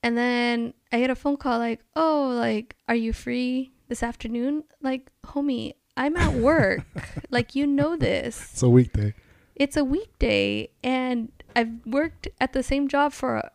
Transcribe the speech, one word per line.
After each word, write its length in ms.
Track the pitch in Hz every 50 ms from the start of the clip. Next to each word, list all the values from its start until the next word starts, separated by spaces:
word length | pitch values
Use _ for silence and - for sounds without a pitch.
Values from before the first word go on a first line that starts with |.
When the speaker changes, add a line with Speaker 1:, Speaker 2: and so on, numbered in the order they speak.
| -
Speaker 1:
And 140 | 240 233
then 560 | 233 240 247 247 240 240 240 240 233 233 233 - _ _ _ -
I 80 | 233
get 100 | 247 262
a 40 | 254
phone 220 | - - 285 285
call, 220 | 277 - 269 240 233
like, 220 | 233 233 226 226 _ _ _
"Oh, 380 | - 320 320 311 294 277 262 247
like, 420 | 240 233 233 220 214 226 - - _ _ -
are 60 | 233
you 180 | 233 226 226 226
free 600 | - - 247 240 247 247 247 254 254 262 262 _ _ _ _
this 140 | 247 - -
afternoon?" 640 | 233 233 - - 233 226 240 240 262 294 302 302 _ _ _
Like, 300 | - 269 262 262 262 - _ _ -
homie, 480 | - - 285 285 285 262 233 220 - - _ _ _ _
I'm 200 | - 254 285 311
at 160 | 349 339 302 285
work. 500 | 254 226 262 320 330 240 190 190 - - - -
Speaker 2:
<laughs> 360 | - - - - - - -
Speaker 1:
Like, 240 | - 240 240 - -
you 120 | 269 285
know 280 | 294 285 277 285 302 339
this. 560 | 320 - - - 92 - - 226 - - - -
Speaker 2:
It's 100 | - -
a 60 | 123
weekday. 440 | 120 127 123 - _ - 104 104 104 - _ _ - _ _ _ _
Speaker 1:
It's 220 | - 285 277 -
a 80 | 311 294
weekday, 840 | 254 269 349 440 - _ _ - 240 214 202 196 202 202 208 214 - _ _ -
and 480 | 254 262 254 254 254 247 240 226 233 - _ - - -
I've 300 | 240 233 226 226 233 -
worked 420 | 226 220 277 302 330 - - - - - _
at 140 | - 262 -
the 80 | 269 254
same 260 | - 269 277 285 269
job 240 | - 277 285 294 277
for 380 | - - 254 240 - - - _